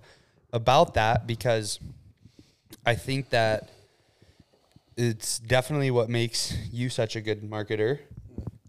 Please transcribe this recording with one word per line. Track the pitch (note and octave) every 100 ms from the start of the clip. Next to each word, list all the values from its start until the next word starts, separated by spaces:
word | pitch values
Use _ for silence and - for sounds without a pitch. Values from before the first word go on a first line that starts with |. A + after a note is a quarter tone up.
| - - _ _ -
about | A#2+ A#2 C#3+ E3+ A2+
that | A2 A#2+ A#2
because | A2+ B2 A2+ G2+ - - - - _ - - - _ _ - A#2
I | A2
think | - C3+ -
that | A#2 A2 A2 - - _ _ _ _ - _ _ _ _ - _ -
it's | A#2+ A2 - -
definitely | A2+ B2+ - D3 C3+
what | A#2+ A2+
makes | A#2+ A#2+ - - - -
you | A#2+ B2
such | B2 A2 A2+
a |
good | G#2+ G#2
marketer. | G#2+ G#2+ G2+ G#2+ A2 C#3+ - - - - - -